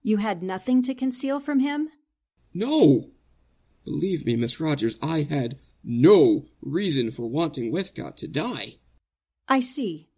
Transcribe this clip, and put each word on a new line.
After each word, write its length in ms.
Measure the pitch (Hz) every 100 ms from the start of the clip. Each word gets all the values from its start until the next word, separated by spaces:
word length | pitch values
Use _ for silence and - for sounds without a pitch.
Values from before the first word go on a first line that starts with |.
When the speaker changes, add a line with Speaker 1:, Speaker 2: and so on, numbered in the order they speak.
Speaker 1:
You 180 | - 214
had 260 | 214 185
nothing 360 | 185 185 - 254
to 120 | 254
conceal 460 | 262 262 254 269 277
from 180 | 285 285
him? 300 | 277 294 311 _ _ _ _ _ _
Speaker 2:
No! 560 | 170 233 311 180 123 - _ _ _ _ _ _ _
Believe 400 | - 143 185 175
me, 120 | 120 117
Miss 240 | 117 -
Rogers, 360 | 156 143 113 -
I 240 | - 165 143
had 300 | 147 120 135 _ _
no 640 | - 120 147 202 131 104 - _
reason 480 | - 151 202 139 117
for 180 | - 117
wanting 440 | 139 165 - 117
Westcott 440 | 156 190 - 78 -
to 100 | -
die. 480 | 135 233 233 101 - _ _ _ _ _ _ -
Speaker 1:
I 100 | 269
see. 500 | 254 - 226 156 _